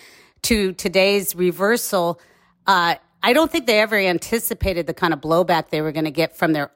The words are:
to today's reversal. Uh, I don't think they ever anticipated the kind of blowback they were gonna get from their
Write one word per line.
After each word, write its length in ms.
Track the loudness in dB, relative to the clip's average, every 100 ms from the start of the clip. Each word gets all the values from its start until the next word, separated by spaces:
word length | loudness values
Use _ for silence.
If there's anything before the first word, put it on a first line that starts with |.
| -20 -20 _ _
to 300 | -2 0 0
today's 640 | -4 0 2 4 2 -2
reversal. 840 | -4 -4 -2 -2 0 0 0 0 -4 _ _ _ _ 0
Uh, 300 | 2 2 -2 _ _
I 100 | 2
don't 180 | 2 2
think 160 | 0 0
they 140 | 2
ever 160 | 2 0
anticipated 880 | 0 -2 -2 -4 -4 -4 -2 -2 -4
the 80 |
kind 180 | -2 -2
of 80 | -2
blowback 500 | 0 2 2 0 0
they 100 | -4
were 120 | -4
gonna 180 | -4 -4
get 260 | -2 -4 0
from 160 | 0
their 180 | 0 -2